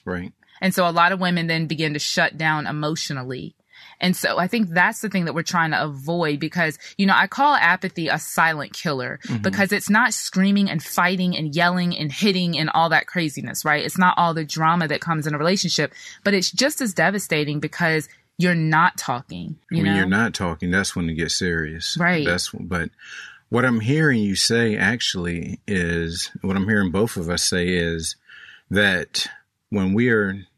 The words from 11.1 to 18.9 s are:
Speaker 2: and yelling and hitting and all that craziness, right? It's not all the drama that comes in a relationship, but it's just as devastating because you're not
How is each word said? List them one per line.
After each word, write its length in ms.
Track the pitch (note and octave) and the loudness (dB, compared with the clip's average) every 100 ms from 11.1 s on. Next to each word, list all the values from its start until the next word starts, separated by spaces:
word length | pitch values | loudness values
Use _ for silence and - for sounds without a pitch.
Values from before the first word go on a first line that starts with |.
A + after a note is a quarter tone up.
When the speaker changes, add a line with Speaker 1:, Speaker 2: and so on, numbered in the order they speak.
| F#3 F3+ F3 | 2 0 0
Speaker 2:
and 180 | D#3 | -2
yelling 420 | D3+ F3 F3+ F3 - | 2 2 2 -2 -2
and 140 | D3+ | -4
hitting 460 | - G#3 F#3 F3 E3 | 0 2 2 0 0
and 100 | D#3 | 0
all 180 | D#3+ E3 | 2 4
that 160 | D#3 - | 2 0
craziness, 580 | F3+ D#3+ C#3+ B2+ - | -2 -2 -4 -8 -4
right? 200 | D#3 D3 | 0 0
It's 120 | - F#3 | 0 2
not 160 | F3+ - | 4 4
all 160 | E3+ | 2
the 100 | E3 | 0
drama 440 | D#3 D#3+ D#3+ E3+ D#3 | -4 0 2 2 0
that 120 | D3 | -2
comes 260 | E3+ D#3 D3+ | -2 -2 -2
in 80 | |
a 40 | D3 | 0
relationship, 560 | D#3+ G3 F3 - D3 - - - | 0 2 0 0 -2 -6 -20 -6
but 100 | G3+ | 0
it's 160 | G3 F3 | 0 0
just 300 | F3+ C4+ - | 0 0 0
as 120 | A#3+ | -4
devastating 680 | F3 E3+ G3+ - D#3 D3 D3+ | 2 2 2 -2 -2 0 -2
because 480 | D#3 - E3+ D#3 - - _ - | -4 -2 0 0 -2 -16 _ 0
you're 160 | F3+ E3+ | 2 2
not 400 | D#3 D#3 F3+ | 4 4 4